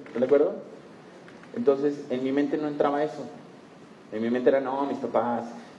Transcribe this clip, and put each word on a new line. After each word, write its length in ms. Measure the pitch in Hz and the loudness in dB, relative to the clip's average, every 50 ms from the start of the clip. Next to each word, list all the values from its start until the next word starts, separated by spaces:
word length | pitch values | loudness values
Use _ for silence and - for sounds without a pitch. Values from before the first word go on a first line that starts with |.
| - - | -14 -8
¿estás 120 | - 113 | -2 0
de 60 | 131 | 2
acuerdo? 280 | 127 143 143 151 180 202 - - - - - - - - - - - - - - - - - - - - | 4 6 6 4 4 0 -4 -10 -14 -18 -20 -20 -20 -20 -20 -20 -20 -20 -20 -20 -20 -20 -20 -18 -12 -6
Entonces, 500 | 120 120 139 139 139 147 147 143 147 143 - | 0 2 4 4 4 4 0 0 -2 -6 -4
en 120 | 123 127 131 | -4 -2 -2
mi 80 | 131 | 0
mente 260 | 135 143 147 135 - 156 | 2 2 0 0 0 -2
no 100 | 151 151 | -2 -2
entraba 360 | 147 - 151 143 143 147 151 | 0 2 2 2 2 2 0
eso. 220 | 151 - - 131 117 - - - - - - - - - - - - - - - - | -2 -2 -6 -12 -12 -12 -16 -20 -20 -20 -20 -20 -20 -20 -20 -20 -20 -20 -20 -16 -10
En 100 | 107 110 | -6 -4
mi 80 | 113 117 | -2 0
mente 200 | 120 127 123 - | 0 2 4 4
era, 100 | 135 135 | 4 4
"No, 260 | 135 131 135 135 143 | 2 0 -2 -2 -2
mis 120 | 135 127 - | -2 -4 -4
papás, 460 | - 117 - 113 113 120 120 117 113 - - - - - - | -4 0 0 0 2 2 0 -2 -4 -6 -10 -14 -16 -18 -18